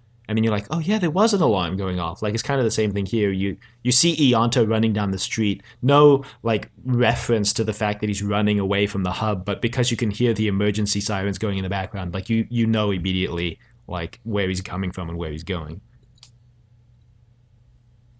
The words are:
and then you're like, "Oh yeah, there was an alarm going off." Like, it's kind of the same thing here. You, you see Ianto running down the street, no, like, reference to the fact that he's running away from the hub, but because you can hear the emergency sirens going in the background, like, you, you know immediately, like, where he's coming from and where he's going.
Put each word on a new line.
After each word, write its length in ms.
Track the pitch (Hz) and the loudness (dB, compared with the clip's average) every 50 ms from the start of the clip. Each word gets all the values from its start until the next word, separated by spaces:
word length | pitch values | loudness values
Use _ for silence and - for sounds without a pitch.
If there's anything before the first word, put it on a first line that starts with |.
| _ _ _ _ _ - | _ _ _ _ _ -4
and 80 | 110 | -2
then 80 | 110 110 | 0 2
you're 80 | 113 107 | 2 2
like, 140 | 104 104 - | 0 -2 -2
"Oh 80 | 151 170 | -4 -2
yeah, 200 | 156 165 208 214 | 0 0 0 0
there 120 | 180 165 | 0 0
was 220 | 151 180 214 233 214 | 2 4 4 4 4
an 80 | 190 | 4
alarm 380 | 175 131 104 95 87 82 92 95 | 4 4 4 2 0 -2 -2 -2
going 200 | 98 95 90 90 | -2 -2 -2 -2
off." 200 | 87 82 85 - | -2 -4 -4 -4
Like, 140 | 107 104 104 | -4 -2 -2
it's 80 | 113 - | -2 -2
kind 180 | - 139 135 | -2 0 2
of 40 | 123 | 2
the 60 | 110 | 2
same 220 | - - 110 104 95 | 2 2 0 0 0
thing 140 | 101 98 | -2 -2
here. 240 | 92 - 113 104 101 | -2 0 0 0 2
You, 260 | 98 95 95 98 95 - - - - _ _ | 0 0 -2 -2 -4 -6 -12 -20 -20 _ _
you 100 | 123 123 | 2 2
see 220 | - - 170 165 - 151 131 | 4 4 4 4 4 4 4
Ianto 380 | 120 113 117 117 - 131 113 104 | 4 4 2 2 2 2 2 2
running 240 | 113 110 113 113 107 | 2 2 2 2 2
down 180 | 107 104 98 | 0 0 -2
the 80 | 95 92 | -2 -4
street, 440 | - - - 117 110 101 98 - - - - - | -4 -6 -2 0 0 0 0 -2 -6 -16 -14 -4
no, 420 | - 131 143 143 151 147 143 131 123 - - - - | 0 4 6 8 8 8 6 6 2 -4 -14 -8 -2
like, 280 | 113 113 104 - - _ - - | -2 -2 -2 -2 -6 _ -12 -4
reference 680 | 127 127 120 120 110 117 123 - - 117 110 104 104 - | -2 2 2 4 2 2 0 0 0 0 2 2 0 0
to 100 | - 110 | 0 -2
the 80 | 104 104 | -2 -2
fact 280 | - 110 104 104 104 | -2 -2 -2 -2 -2
that 80 | - 107 | -2 -2
he's 120 | 101 98 104 | -2 -2 -2
running 360 | 101 104 104 104 104 107 101 | -2 0 2 2 2 2 2
away 280 | 98 95 98 101 104 | 0 0 2 2 0
from 180 | 101 - 101 92 | 0 0 -2 -2
the 60 | 90 | -2
hub, 360 | 87 - 113 107 104 92 90 | -2 -2 -2 -2 -2 -2 -2
but 160 | - 101 - - | -4 -4 -2 -2
because 280 | 117 117 131 120 - | -2 0 0 0 0
you 60 | 120 | 0
can 140 | 104 120 110 | 0 -2 -2
hear 240 | 101 - 123 120 113 | 0 0 0 0 2
the 140 | 101 107 104 | 2 0 0
emergency 520 | 95 98 101 104 104 107 104 101 - 104 | 0 2 0 0 0 0 -2 -2 -2 -4
sirens 380 | 101 - 107 95 95 101 98 - | -2 -2 -4 -2 -2 -4 -4 -4
going 180 | - 104 98 | -4 -4 -2
in 60 | 98 95 | -2 -4
the 60 | 90 | -4
background, 420 | 98 98 95 95 - 98 92 87 85 | -4 -4 -4 -6 -6 -8 -8 -6 -6
like, 160 | 95 92 - | -8 -4 -2
you, 180 | 113 113 110 - | -2 -2 -2 -2
you 160 | 120 117 117 | -2 0 0
know 240 | 110 113 110 107 104 | 2 2 2 2 0
immediately, 680 | 98 92 85 92 90 92 92 80 85 85 87 85 80 - - _ - _ _ | 0 -2 -2 -2 0 0 -2 -2 -2 -4 -4 -4 -6 -8 -16 _ -20 _ _
like, 340 | - 85 87 85 82 - - _ | -10 -8 -8 -8 -8 -12 -14 _
where 240 | 110 104 101 98 92 | -4 -2 -2 -2 -2
he's 120 | 92 90 | -2 -4
coming 320 | 92 - - 95 95 92 - | -6 -8 -8 -6 -6 -6 -6
from 160 | - 90 82 | -8 -8 -8
and 80 | 85 | -8
where 140 | 85 85 78 | -8 -6 -6
he's 140 | 76 78 80 | -8 -10 -6
going. 360 | 82 92 87 80 76 78 90 - _ _ - _ _ _ _ - - _ _ _ _ _ _ _ _ _ _ _ _ _ _ _ _ _ _ _ _ _ _ _ _ _ _ _ _ _ _ _ _ _ _ _ _ _ _ | -6 -6 -6 -6 -8 -12 -14 -16 _ _ -20 _ _ _ _ -20 -20 _ _ _ _ _ _ _ _ _ _ _ _ _ _ _ _ _ _ _ _ _ _ _ _ _ _ _ _ _ _ _ _ _ _ _ _ _ _